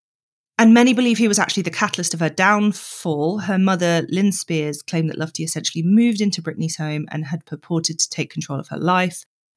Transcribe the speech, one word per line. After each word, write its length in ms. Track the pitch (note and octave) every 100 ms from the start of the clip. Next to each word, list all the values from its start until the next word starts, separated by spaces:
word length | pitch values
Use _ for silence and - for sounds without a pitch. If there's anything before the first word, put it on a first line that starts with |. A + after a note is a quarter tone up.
| _ _ _ _ _ -
And 160 | A3+
many 180 | A#3+ B3+
believe 240 | A#3+ B3 G#3+
he 120 | A3+
was 100 | G3+
actually 240 | - -
the 80 | E3+
catalyst 420 | - G#3 - E3+
of 80 | E3
her 80 | D#3+
downfall. 1120 | E3+ F#3+ G#3 G#3 G3 - - F3 D3 D#3 G#3
Her 200 | F3+ F#3+
mother, 480 | F#3+ F3+ F3 E3 -
Lynn 200 | F3+ G3+
Spears, 520 | F#3 - D#3+ D3+ D3
claimed 260 | - E3 D#3+
that 80 | -
Lufty 260 | D#3+ -
essentially 400 | D#3+ D#3 - E3
moved 380 | E3+ G#3+ A#3+ G#3
into 220 | G#3 -
Britney's 340 | E3 - E3 -
home 300 | D#3 D3+ D3
and 140 | D#3
had 220 | C#3+ E3 -
purported 520 | D#3+ - E3 E3 D#3+
to 120 | -
take 200 | - -
control 300 | D#3+ C#3+ C#3
of 80 | -
her 80 | D3+
life, 480 | E3 F3+ F#3 - - _ _